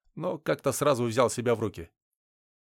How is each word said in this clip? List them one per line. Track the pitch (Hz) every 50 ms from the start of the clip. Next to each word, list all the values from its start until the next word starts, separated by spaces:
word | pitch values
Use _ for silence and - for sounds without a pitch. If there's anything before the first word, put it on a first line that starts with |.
| _ _ _
но | - 160 180 170 151
как-то | - - 151 147 - 143
сразу | 123 - 147 147 143 113 123
взял | 120 110 120 127 113
себя | - - 113 123 120
в | 107
руки. | 113 101 - - 82 - _ _ _ _ _ _ _ _ _ _ _ _ _ _